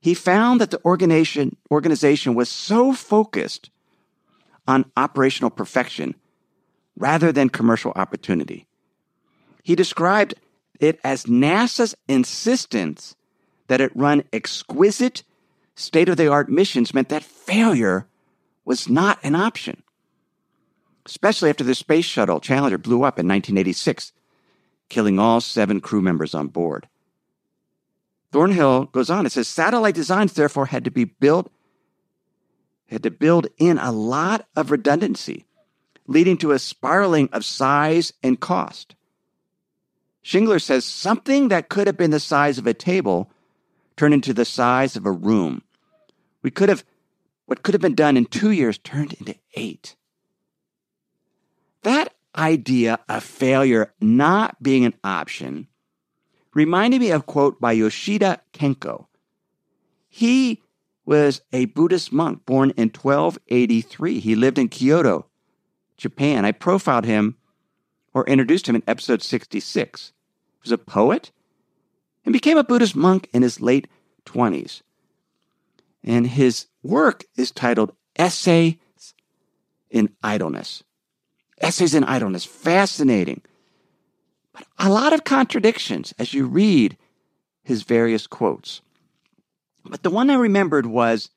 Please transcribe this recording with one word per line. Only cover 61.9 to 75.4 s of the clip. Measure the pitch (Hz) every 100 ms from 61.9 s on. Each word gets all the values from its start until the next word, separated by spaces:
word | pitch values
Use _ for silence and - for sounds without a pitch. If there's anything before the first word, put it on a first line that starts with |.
| 180 -
monk | 139 160 - -
born | 135 135 123
in | 113
twelve | - 135 143 160 196 _
eighty-three. | 123 120 113 110 - 170 -
He | 110 110
lived | 127 131
in | 120
Kyoto, | - 127 160 147 82 - _ _ _ _ _ _ _
Japan. | - - 139 135 101
I |
profiled | - - 190 - 123
him | 113 107 107 - _ _ _ _ _ _ _
or | 131 -
introduced | 135 127 175 -
him | 117
in | -
episode | 110 - 113
sixty-six. | - 123 - 104 - - 123 - - _ _ _ _ _
He | 120
was |
a | 117
poet | - 98 117 254 - _ _ _ _ _ _ _ _ _ -
and |
became | 247 - 320
a | 262
Buddhist | 240 220 143
monk | 170 190 -
in | 123
his | 123 -
late | 113 135 - _ _ _ -
twenties. | 120 117 78 - - _ _ _ _ _ _